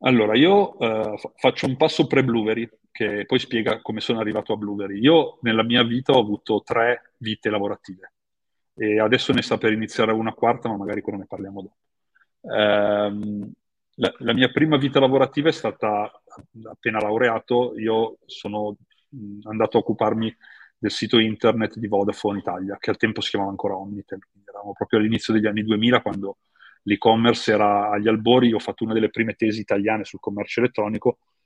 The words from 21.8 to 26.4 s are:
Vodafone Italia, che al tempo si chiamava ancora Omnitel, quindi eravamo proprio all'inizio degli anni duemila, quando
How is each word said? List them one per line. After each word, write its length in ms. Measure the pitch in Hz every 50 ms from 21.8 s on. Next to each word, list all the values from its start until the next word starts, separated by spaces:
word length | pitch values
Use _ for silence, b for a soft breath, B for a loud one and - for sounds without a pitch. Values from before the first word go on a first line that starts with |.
| 113
Vodafone 540 | 101 104 98 101 104 104 - - 104 101 101
Italia, 360 | - 104 95 90 95 98 98 -
che 120 | - 110
al 60 | 101
tempo 240 | - 117 107 104 107
si 100 | - -
chiamava 200 | - 101 98 98
ancora 260 | 98 - - 98 95
Omnitel, 440 | 95 98 101 101 101 - - 98 98 - _
quindi 180 | _ _ _ -
eravamo 240 | - 104 101 101
proprio 260 | 98 - 107 - 120 110
all'inizio 340 | 107 107 113 110 - -
degli 140 | 113 110 107
anni 160 | 107 104 107
duemila, 400 | 104 110 107 107 113 120 123 113
quando 360 | - 104 - 98 98 98 - _